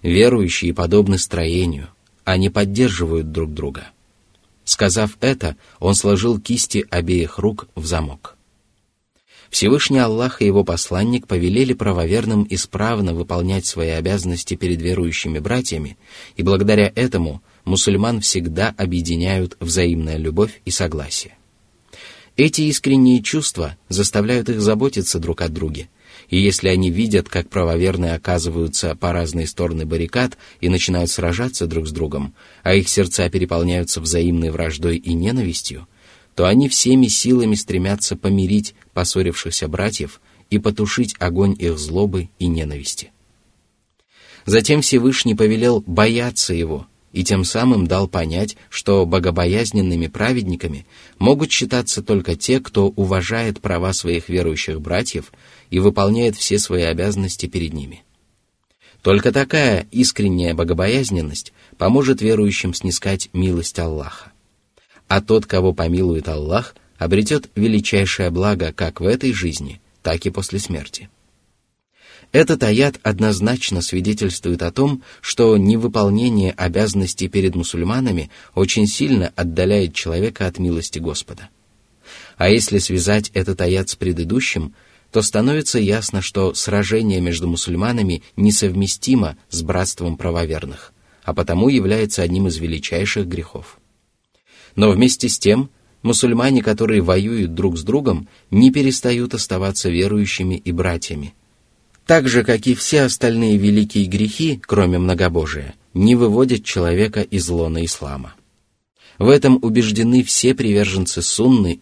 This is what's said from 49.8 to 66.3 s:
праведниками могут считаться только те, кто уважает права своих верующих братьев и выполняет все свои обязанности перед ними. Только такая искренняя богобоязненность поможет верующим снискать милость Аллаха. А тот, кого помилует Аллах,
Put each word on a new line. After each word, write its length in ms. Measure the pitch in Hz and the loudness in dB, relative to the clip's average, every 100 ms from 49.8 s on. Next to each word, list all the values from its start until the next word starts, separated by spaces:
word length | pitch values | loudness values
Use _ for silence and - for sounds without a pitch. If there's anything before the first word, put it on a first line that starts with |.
| 92 85 80 | 0 0 -2
праведниками 800 | - 110 123 95 85 85 69 - - - - | -2 -2 -2 -2 -4 -6 -10 -14 -20 -16 0
могут 340 | 117 143 151 | 2 2 2
считаться 500 | - 113 123 117 - | -2 -2 -2 -2 -4
только 360 | - 101 90 82 | 0 0 0 -4
те, 240 | - 131 | 0 -2
кто 260 | - 104 98 | 0 0 0
уважает 720 | 101 92 95 87 113 113 104 | 2 0 0 -2 -2 -4 -4
права 320 | 101 87 92 | -4 -2 -2
своих 380 | 92 85 85 - | -2 -2 -2 -2
верующих 500 | 90 82 76 - 80 | -2 0 -2 -4 -6
братьев 540 | 78 85 - 80 - _ _ - - | -2 -2 -2 -6 -10 _ _ -20 -4
и 80 | 92 | 2
выполняет 580 | 101 101 98 113 117 107 | 2 4 2 2 0 0
все 200 | - 104 | -2 -2
свои 260 | - 90 | 0 -2
обязанности 640 | 82 82 98 101 95 - 87 | 0 -2 -2 -2 -4 -6 -6
перед 260 | 92 80 | -6 -6
ними. 300 | 76 67 - _ _ _ _ _ _ _ _ _ _ | -8 -12 -16 _ _ _ _ _ _ _ _ _ _
Только 320 | 92 101 123 | 2 2 2
такая 540 | 135 135 160 131 92 - | 0 0 2 2 0 -2
искренняя 640 | 117 127 - 101 90 87 | 0 0 0 0 0 0
богобоязненность 1000 | 82 85 85 95 131 117 90 78 71 - _ _ - | 0 0 0 0 0 0 -2 -4 -8 -14 _ _ -2
поможет 440 | 92 131 135 127 | 2 4 4 2
верующим 520 | 110 107 104 98 98 | 2 2 2 0 -4
снискать 560 | - 92 - 101 95 - | -4 -4 -4 -2 -4 -4
милость 440 | 90 92 87 82 - | -2 0 0 -4 -4
Аллаха. 520 | 82 76 71 - - _ _ _ _ _ _ _ - | -4 -4 -8 -14 -20 _ _ _ _ _ _ _ -2
А 140 | 98 | 0
тот, 260 | 107 110 - | 2 2 2
кого 260 | 92 92 | 0 0
помилует 560 | 85 85 87 92 80 | 0 0 0 0 -2
Аллах, 460 | 76 | -4